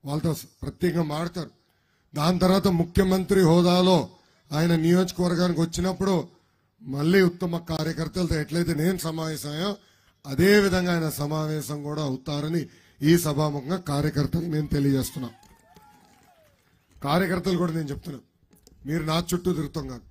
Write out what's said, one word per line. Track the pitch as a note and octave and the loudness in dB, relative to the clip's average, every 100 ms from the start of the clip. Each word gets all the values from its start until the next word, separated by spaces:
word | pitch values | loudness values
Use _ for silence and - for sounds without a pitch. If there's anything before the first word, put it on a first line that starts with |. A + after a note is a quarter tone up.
వాళ్ళతో | C#3+ D3 E3 | -6 -4 -2
స-, | C#3+ - _ | -4 -8 _
ప్రత్యేకంగా | C#3 - F3+ E3 | -12 -2 -2 0
మాట్లాడతారు. | D#3 D3 E3+ F#3 C3+ _ _ _ _ _ _ | -2 -4 -6 -8 -12 _ _ _ _ _ _
దాని | D#3+ D#3 F3+ | -2 0 2
తర్వాత | F#3 F#3+ G3 | 4 4 4
ముఖ్యమంత్రి | E3+ E3 - F#3+ F#3+ F3+ G3 | 2 0 2 2 2 2 4
హోదాలో | F3 E3+ F3 F3+ F#3 F3+ B2 - _ _ _ | 6 6 6 4 6 4 2 -10 _ _ _
ఆయన | D3+ E3+ E3 | -2 0 2
నియోజకవర్గానికి | E3 F3+ F3+ - F3+ F3 F3+ E3+ | 4 4 2 -2 -2 0 0 0
వచ్చినప్పుడు | E3 E3+ F3+ F3+ G3 F3+ - _ _ _ _ _ | -2 0 -4 -2 0 0 -2 _ _ _ _ _
మళ్ళీ | - C3+ D3+ G3 | -10 -2 2 4
ఉత్తమ | F3+ F3 F3+ E3+ | 4 2 -6 -6
కార్యకర్తలతో | E3+ D#3+ D#3 E3 D#3+ F#3 F3 | -6 -4 -4 -4 -6 -4 -2
ఎట్లయితే | D#3+ D3+ E3 E3+ | -2 -2 -2 -2
నేను | D3+ D#3+ F#3+ | 0 0 0
సమావేశమయ్యో | E3 D#3+ D#3+ D3+ D3 D3 F#3+ G3+ _ _ _ _ C#3 | -4 -6 -6 -8 -8 -6 -6 -6 _ _ _ _ -4
అదే | C3+ F#3 G#3 | 4 6 8
విధంగా | G3 F3+ F3+ | 6 2 0
ఆయన | E3+ D#3 | 0 -2
సమావేశం | - D3 D#3 D#3 D#3 A#2+ D3 | -4 -4 -2 -2 -4 -6 -8
కూడా | C#3+ D3+ | -6 -6
అవుతారని | D3 C3 - D3 D3+ E3+ C#3 _ _ _ | -4 -6 -6 -6 -2 -4 -4 _ _ _
ఈ | C#3+ E3+ | 4 4
సభాముఖంగా | E3 C#3+ D3+ C#3+ C3 F#3 | 4 0 -2 -2 -6 -6
కార్యకర్తలకు | F3+ C#3+ D3+ D3 D3 E3+ E3+ | -4 -2 -2 0 -2 -2 -2
నేను | D#3 D3 | -4 -2
తెలియజేస్తున్నా. | C#3+ C#3 C3+ B2+ - A#2+ - _ - _ - - _ _ _ _ _ _ _ _ _ _ - | 0 0 0 -2 -8 -10 -12 _ -20 _ -20 -20 _ _ _ _ _ _ _ _ _ _ -12
కార్యకర్తలు | C#3 D#3+ F#3+ F3+ F3+ F3+ | -2 0 0 -2 -2 -2
కూడా | F3 | -2
నేను | D#3+ D3 | -4 -6
చెప్తున్నా, | C#3 - C3+ _ _ _ _ _ _ C3+ | -8 -12 -16 _ _ _ _ _ _ -8
మీరు | D#3+ | -6
నా | D#3 D#3+ | -2 -2
చుట్టూ | F3 F3 F3+ | -2 -2 -2
తిరుగుతాం | D#3 C#3+ - C3+ | -4 -4 -8 -10
కాదు | B2 - | -14 -18